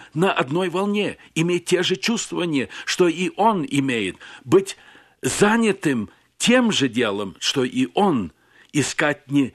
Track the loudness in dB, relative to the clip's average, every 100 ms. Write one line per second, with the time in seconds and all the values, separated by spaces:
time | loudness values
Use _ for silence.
0 | -6 0 0 2 -2 -2 -2 -2 -2 0
1 | -2 -6 -8 -4 0 -2 0 0 2 -2
2 | -2 -2 -4 -4 -2 -2 -4 -8 -4 0
3 | 2 2 -2 2 2 2 0 -2 0 -2
4 | -4 -6 -14 -18 2 2 2 -4 -20 -20
5 | _ _ -6 0 2 2 0 -2 -2 -2
6 | -4 -12 _ -4 2 4 4 2 0 0
7 | -2 -2 -6 -6 -4 -2 -2 -2 -2 2
8 | 2 2 -2 -10 _ _ _ -2 -2 0
9 | -2 -2 -2 0 0